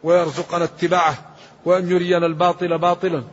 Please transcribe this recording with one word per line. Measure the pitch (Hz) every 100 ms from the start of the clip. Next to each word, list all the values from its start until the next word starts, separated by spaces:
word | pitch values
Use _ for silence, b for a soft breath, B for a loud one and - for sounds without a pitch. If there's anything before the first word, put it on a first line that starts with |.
ويرزقنا | 156 180 165 139 165 175
اتباعه، | 165 - 170 180 160 135 - B B B
وأن | 165 185 175
يرينا | 180 175 175
الباطل | 170 160 180 170 180 165
باطلا | 175 175 185 156 117